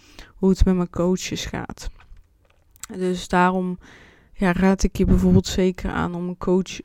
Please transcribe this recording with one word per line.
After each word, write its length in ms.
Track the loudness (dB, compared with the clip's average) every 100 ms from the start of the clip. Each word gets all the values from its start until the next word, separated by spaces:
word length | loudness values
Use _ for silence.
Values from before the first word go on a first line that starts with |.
| _ -20 -20 -2
hoe 140 | 2
het 160 | 4 4
met 100 | 2
mijn 140 | -2
coaches 560 | -2 -2 -2 -4 -8 -8
gaat. 440 | -8 -10 -12 -14 -14 -20 -20 _ _ _ _ _ _ -16 -6
Dus 300 | -4 -4 -2
daarom, 520 | 2 2 0 -4 -8 -14 -20 -20 _ _
ja, 200 | -2 -2
raad 300 | 2 2 2
ik 140 | 0 0
je 80 | 2
bijvoorbeeld 420 | 4 6 4 2
zeker 440 | 0 0 -2 -6
aan 240 | -4 -4 -4
om 120 | -8
een 100 | -6
coach 420 | -2 0 -2 -10